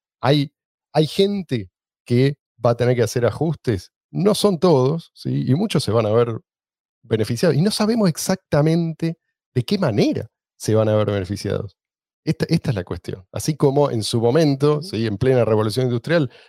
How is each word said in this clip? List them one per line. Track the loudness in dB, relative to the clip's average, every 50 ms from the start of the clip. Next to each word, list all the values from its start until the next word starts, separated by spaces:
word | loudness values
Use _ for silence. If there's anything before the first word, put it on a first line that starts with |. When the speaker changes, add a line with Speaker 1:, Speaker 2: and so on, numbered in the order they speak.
| _ _ _ _
Speaker 1:
hay, | 0 2 2 2 0 -4 -8 _ _ _ _ _ _ _ -2
hay | 0 0
gente | 0 0 0 0 0 0 -4 -6 -6 -6 -6 -6 -10 _ _ _ _ _ _ _
que | 0 2 2 2 2 0 -4 _ _ _ _ 0
va | 0
a | 0
tener | 2 0 0 2
que | 2 0
hacer | 0 0 0 -2
ajustes, | -2 -2 -2 -4 -4 -4 -4 _ -4 -4 -4 -4 -10 _ _ _ _
no | -6 -2 0 0 0
son | 2 2 0 0 2
todos, | 2 4 4 4 2 0 0 -4 -8 -12 _
¿sí? | -12 -8 -6 -4 -4 0
Y | 0 0
muchos | 0 0 -2 -2 -2 -2
se | 0 0
van | 0 0
a | 2
ver | 2 2 0 0 -2 -8 -12 _ _ _ _ _ _ _ _ _ _ _ _
beneficiados, | -4 -2 -2 0 -2 -2 0 0 0 2
y | 2 2
no | 0
sabemos | 0 0 0 0 0 2 2 0
exactamente | 0 -2 -2 -4 -4 -4 -4 _ 0 2 2 2 2 0 0 -4 -4 -6 -6 -6 -6 -8 _ _ _ _ _ _ _
de | -4 -2
qué | -2 -2 -2
manera | 0 0 2 2 2 2 0 -2 -6 -10 _ _ _ _ _
se | _ -4 0 2
van | 2 2 2
a | 2
ver | 2 0 0 -2
beneficiados. | -2 -4 -4 -6 -6 -4 -4 -4 -4 -6 -10 -14 _ _ _ _ _ _ _ _ _ _
Esta, | -6 -4 -4 -2 -2
esta | -2 -2 -2 -4
es | -4
la | -4 -6
cuestión. | -8 -10 -10 -8 -12 -12 -12 -14 _
Así | -12 -8 -6 -6 -2
como | 0 0 2 4 2 2 2 0
en | -4 -4
su | -2 -2 0
momento, | 0 2 4 4 4 2 2 2 2 0 0 0
Speaker 2:
Ujú. | -4
Speaker 1:
¿sí? | -6 -4 -4 -2
En | -2 -2 0
plena | 2 2 4 4 4
revolución | 2 2 2 0 0 -2 -2 -2
industrial, | -2 -2 -4 -2 0 0 0 0 -2 -6 -14 -20